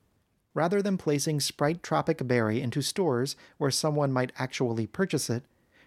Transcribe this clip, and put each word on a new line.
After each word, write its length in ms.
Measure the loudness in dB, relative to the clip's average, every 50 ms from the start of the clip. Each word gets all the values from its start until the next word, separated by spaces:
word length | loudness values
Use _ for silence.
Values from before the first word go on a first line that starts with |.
| _ _ _ _ _ _ _ _ _ _ _
Rather 280 | 0 0 2 2 0
than 160 | 0 0 0 0
placing 420 | 0 0 0 2 0 0 0 0
Sprite 420 | -2 -4 -2 0 0 0 0 -2
Tropic 460 | -4 -2 0 0 2 0 0 -2 0 2
Berry 320 | 2 4 4 2 2 0
into 220 | -2 -2 -2 -2
stores 560 | -4 -2 -2 0 0 2 2 2 0 -2 -4 -10 -14 -20 _ _
where 140 | -2 0
someone 400 | 0 0 0 0 2 2 0 2
might 220 | 2 0 0 -2 -2 -6
actually 500 | -6 -6 -2 -2 0 0 0 -2 -4 -4
purchase 420 | -2 -2 -2 0 0 -2 0 0
it, 160 | -2 -4 -4 _ _ _ _ _ _ _ -20